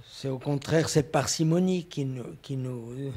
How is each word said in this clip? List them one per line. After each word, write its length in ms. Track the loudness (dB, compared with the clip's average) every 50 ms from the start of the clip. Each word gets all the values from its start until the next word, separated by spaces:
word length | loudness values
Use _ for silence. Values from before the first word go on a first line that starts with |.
| -16 -18
c'est 180 | -14 -8 -6 -6
au 100 | -4 -4
contraire 500 | -2 -2 -2 -2 0 2 2 2 2 4
cette 240 | 2 2 2 4 2
parcimonie 720 | 0 2 2 2 2 4 4 6 4 4 4 2 0 -2
qui 220 | -4 -4 -4 -2
nous, 180 | -2 -4 -6 -8 -10 -12 -14
qui 160 | -10 -6 -4
nous, 340 | -4 -4 -4 -6 -6 -8 -10 -10
euh, 180 | -8 -8 -8 -8